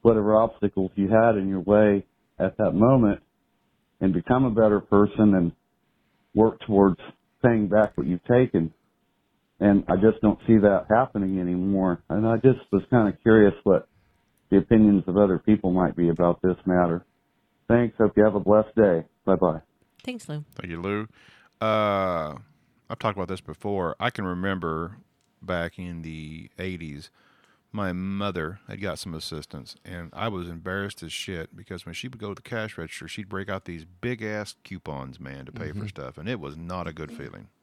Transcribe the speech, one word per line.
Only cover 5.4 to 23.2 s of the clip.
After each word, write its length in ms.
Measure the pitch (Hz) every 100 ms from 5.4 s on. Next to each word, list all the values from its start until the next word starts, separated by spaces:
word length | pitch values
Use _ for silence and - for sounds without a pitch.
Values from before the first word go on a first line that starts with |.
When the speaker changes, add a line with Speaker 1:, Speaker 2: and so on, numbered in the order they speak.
| 85 - _ _ _ _ _ _ _ -
Speaker 1:
work 240 | 110 -
towards 380 | - 101 98 87 - - _ _
paying 240 | 123 117 104
back 300 | 104 104 -
what 80 | 67
you've 180 | 90 -
taken. 460 | 123 127 92 82 _ _ _ _ _ _ _ _ _
And 240 | 104 101 -
I 80 | 90
just 260 | 107 107
don't 180 | 107 95 -
see 120 | 113
that 280 | 104 95 -
happening 520 | 107 131 107 95 95
anymore. 600 | 90 90 95 98 92 87 _
And 180 | 92 110
I 100 | 113
just 220 | 135 117 -
was 120 | 98 -
kinda 200 | 123 104 -
curious 320 | - 110 101 -
what 240 | - 90 - _ _ _ _ _ _
the 80 | 98
opinions 500 | - 113 107 98 87
of 100 | 92
other 220 | 101 87
people 320 | - 107 92
might 240 | 92 87 -
be 140 | 85
about 320 | 82 87 85
this 120 | 92 90 95
matter. 380 | 90 87 85 _ _ _ _ _ _ _
Thanks. 300 | 120 120 -
Hope 180 | 107 -
you 80 |
have 120 | 107 101
a 40 |
blessed 360 | 95 107 107 -
day. 280 | 104 82 80 _ -
Bye-bye. 360 | 90 90 80 _ _ _ _
Speaker 2:
Thanks, 260 | - 247 -
Lou. 160 | 151 147 -
Speaker 3:
Thank 140 | 90
you, 80 | 82
Lou. 280 | 92 104 110 _ _ _ _ _
Uh, 760 | 110 110 107 98 95 87 76 71 - _ _ _ _
I've 100 | -
talked 180 | 113
about 100 | 98